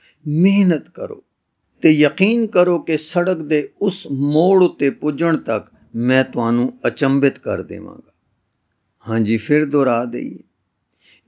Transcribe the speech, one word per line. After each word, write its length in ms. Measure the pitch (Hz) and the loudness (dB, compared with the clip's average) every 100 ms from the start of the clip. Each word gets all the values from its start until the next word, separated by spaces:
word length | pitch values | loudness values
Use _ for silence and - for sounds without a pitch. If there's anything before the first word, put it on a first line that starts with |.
| _ _ 151 | _ _ -4
ਮਿਹਨਤ 600 | 151 185 196 185 156 - | 2 4 4 2 2 -4
ਕਰੋ 340 | - 95 - _ _ _ _ _ _ | -12 -12 -12 _ _ _ _ _ _
ਤੇ 100 | 165 | 2
ਯਕੀਨ 560 | 156 147 - 196 233 220 | 4 2 2 0 0 0
ਕਰੋ 320 | 190 175 175 | 2 2 0
ਕਿ 180 | 147 156 | -2 -6
ਸੜਕ 400 | - 185 175 175 | -2 -2 -2 -4
ਦੇ 320 | 151 151 143 _ | -2 -2 -2 _
ਉਸ 260 | 202 185 - | -4 -4 -8
ਮੋੜ 520 | 135 143 151 180 190 | -4 0 2 4 4
ਉੱਤੇ 260 | 180 - 139 | 4 2 -2
ਪੁੱਜਣ 480 | 117 151 139 170 156 | -2 -6 -2 0 0
ਤੱਕ 280 | - 110 - _ _ 113 | -2 -6 -6 _ _ -4
ਮੈਂ 280 | 120 131 | 2 2
ਤੁਹਾਨੂੰ 500 | 131 - 117 120 123 - 120 | 2 -2 0 0 0 -2 -6
ਅਚੰਭਿਤ 500 | - 139 139 135 - | -2 0 0 -2 -8
ਕਰ 260 | - 95 | -6 -6
ਦੇਵਾਂਗਾ। 500 | 90 92 90 92 - _ _ _ _ _ _ _ _ _ 107 | -6 -12 -14 -18 -20 _ _ _ _ _ _ _ _ _ -6
ਹਾਂਜੀ, 280 | 113 107 113 | -2 0 -2
ਫਿਰ 280 | - 151 151 | 0 0 2
ਦੁਹਰਾ 400 | 143 131 117 123 | 0 2 0 -4
ਦਈਏ, 320 | 120 - 190 _ _ _ _ _ _ _ _ | -8 -10 -14 _ _ _ _ _ _ _ _